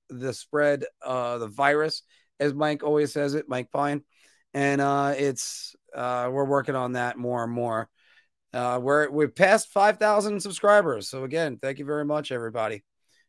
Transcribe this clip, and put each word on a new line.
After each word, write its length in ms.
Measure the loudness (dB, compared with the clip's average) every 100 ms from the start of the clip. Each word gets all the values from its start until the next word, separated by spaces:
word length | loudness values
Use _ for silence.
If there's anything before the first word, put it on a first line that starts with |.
| _
the 240 | -10 -8
spread, 520 | -8 -6 0 2 0 -4 -10
uh, 380 | -6 -4 -4 -4
the 80 | -6
virus, 560 | 0 2 4 0 -4 -12 _ _ _
as 120 | -2
Mike 300 | 0 -2 0
always 300 | 0 2 2
says 220 | 0 -2
it, 140 | -2 -4
Mike 220 | -6 -4
Pine. 320 | -2 -2 -4 -8 _ _ _ _
And, 280 | -2 0 2
uh, 340 | 2 2 0 0
it's, 600 | -2 -2 -8 -10 -16 -20 _
uh, 340 | -8 -4 -2 -2
we're 120 | -2
working 300 | 2 2 0
on 200 | -2 -2
that 220 | -2 -4 -4
more 280 | -4 -2
and 80 | -2
more. 360 | -4 -2 -4 -6 _ _ _ _ _ _
Uh, 280 | -4 -2 -2
we're, 260 | 2 2 2
we've 240 | 2 0
passed 340 | 4 6 6 4
five 300 | 4 4 4
thousand 420 | 2 2 2 -4
subscribers. 680 | -6 0 6 6 6 -2 -6
So 140 | -8
again, 360 | -4 -2 -2 -4
thank 160 | -6 -6
you 60 |
very 200 | -4 -4
much, 280 | 0 -2 -2
everybody. 500 | -6 -4 -4 -4 -6 _ _ _ _